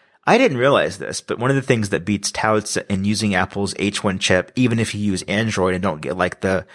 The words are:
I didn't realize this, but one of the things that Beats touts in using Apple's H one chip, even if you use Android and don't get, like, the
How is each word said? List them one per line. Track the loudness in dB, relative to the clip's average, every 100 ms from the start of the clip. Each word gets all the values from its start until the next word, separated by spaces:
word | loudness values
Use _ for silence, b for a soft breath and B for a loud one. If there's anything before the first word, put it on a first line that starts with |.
| b b 2
I | 4
didn't | 4 4
realize | 4 4 2 -4
this, | -8 -8
but | -6 -2
one | 0
of | 0
the |
things | 2 0 0
that | -2
Beats | 0 -2 -2
touts | -2 0 0 0 -4
in | -4 -2 0
using | 0 0
Apple's | 2 0 -2 -4 -2
H | -2 -2
one | -2 -2
chip, | 2 2 0 0
even | 0 2
if | -2
you | -2
use | -2 -2
Android | -2 -2 0 0 0
and | 0
don't | -2 -4
get, | -6 -2
like, | -2 -2
the | -2 -2 -4